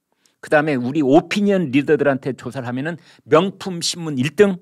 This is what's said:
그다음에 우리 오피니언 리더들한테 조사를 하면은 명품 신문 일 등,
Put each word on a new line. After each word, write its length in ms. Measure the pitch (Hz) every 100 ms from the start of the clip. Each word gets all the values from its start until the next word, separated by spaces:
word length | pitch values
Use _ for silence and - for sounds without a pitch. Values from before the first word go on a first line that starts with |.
| _ _ _ _
그다음에 340 | - 151 151
우리 280 | 135 120 156
오피니언 680 | 135 151 170 208 202 196 156
리더들한테 640 | 135 143 147 143 131 147
조사를 340 | 123 127 135 123
하면은 300 | 127 151 175 _ _
명품 560 | - 147 196 - 196 175
신문 380 | - 175 160 135
일 160 | 143
등, 220 | 151 202 87